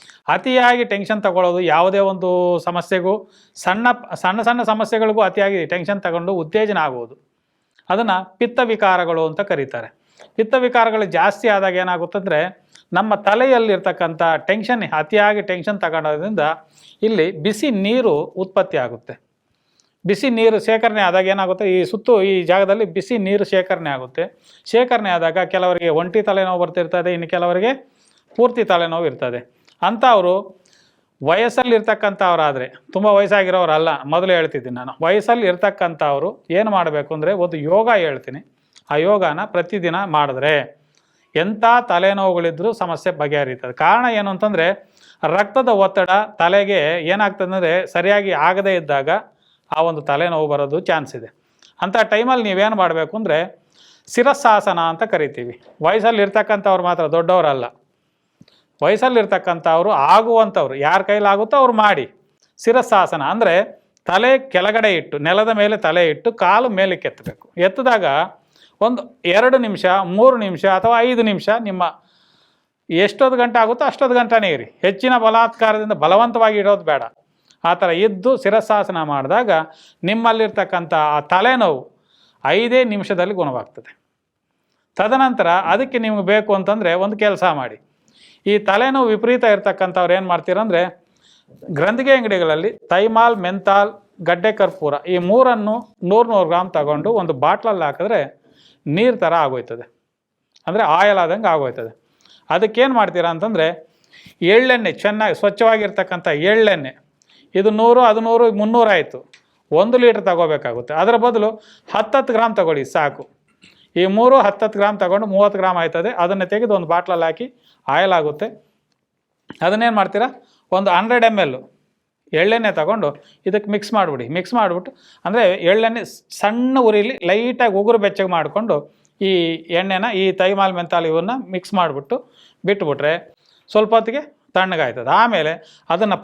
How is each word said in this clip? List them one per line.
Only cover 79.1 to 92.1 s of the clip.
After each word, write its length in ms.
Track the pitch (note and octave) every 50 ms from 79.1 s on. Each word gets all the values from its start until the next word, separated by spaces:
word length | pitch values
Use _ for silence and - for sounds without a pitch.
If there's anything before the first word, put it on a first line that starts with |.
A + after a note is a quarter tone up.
ಮಾಡಿದಾಗ 400 | C#3+ C#3 C3+ C3+ F#3 A#3 B3 G#3 F3 D#3+ D#3+ D#3 - _ _ _ _ _ -
ನಿಮ್ಮಲ್ಲಿರ್ತಕ್ಕಂಥ 840 | F3 G#3+ A3+ A#3 A#3 A3+ A3 A3 G#3 - G#3 F#3 - F#3+ F3 E3+ D#3+ F3 D#3+ D3+ D3+ D3
ಆ 20 | D3 D3 -
ತಲೆನೋವು 480 | F3+ F#3 G3 B3 C4 B3 G#3+ F3 D3 B2+ - - _ _ _ _ _ _ _ _ _ _ -
ಐದೇ 360 | C3+ D#3+ G3+ A#3 A#3+ A#3+ C4 B3+ A3+
ನಿಮಿಷದಲ್ಲಿ 440 | G#3+ G3+ F#3 - G3+ F3 F3+ G3 G#3 F3+
ಗುಣವಾಗ್ತದೆ. 500 | E3+ C#3+ B2+ A#2+ G#2 - - - - - - _ _ _ _ _ _ _ _ _ _ _ _ _ _ _ _ _ _ _ _
ತದನಂತರ 500 | - F#3+ G#3+ B3+ C4 C4+ B3+ B3 - F#3 E3+ E3+ F#3+ F#3 E3
ಅದಕ್ಕೆ 260 | F#3 A3 C4 C4 C4 A#3+ A3+
ನಿಮ್ಗೆ 200 | A3 G#3+ G3+ F#3 F3+
ಬೇಕು 200 | G#3 G#3+ G#3 G#3+ G3+
ಅಂತಂದರೆ 340 | F#3+ F#3 G3 G#3 A3 G3+ E3+ E3+ F3+ F#3+
ಒಂದು 120 | G#3 G#3+ G3+ G#3+
ಕೆಲಸ 200 | G#3 G3 - F#3 F3+ D#3 C#3+
ಮಾಡಿ. 180 | B2+ A#2 - - _ _ _ _ _ _ _ _ _ _ _ _ -
ಈ 80 | G3 G#3 G#3 G#3
ತಲೆನೋವು 400 | G#3 G3 G#3 B3 C4+ C4 C4+ B3+ A3+ G#3+
ವಿಪರೀತ 300 | G#3+ A3 A#3 B3 B3 A#3+ A3+ G#3
ಇರ್ತಕ್ಕಂಥವ್ರು 580 | G3 G3+ G3+ F#3 - G3 F3+ E3+ F#3 F3+ E3+ F3+
ಏನು 100 | F#3+ F#3+ F3+
ಮಾಡ್ತೀರಂದರೆ 500 | F3 E3 - - F3+ G3 A3 A3 F3 E3+ F3+ F3+ F3+ _ _ _ _ _ _ _ _ _ _ _ _ - - - E3+
ಗ್ರಂಥಿಗೆ 360 | C#3 D#3+ G3 A3+ A#3+ C4 C4+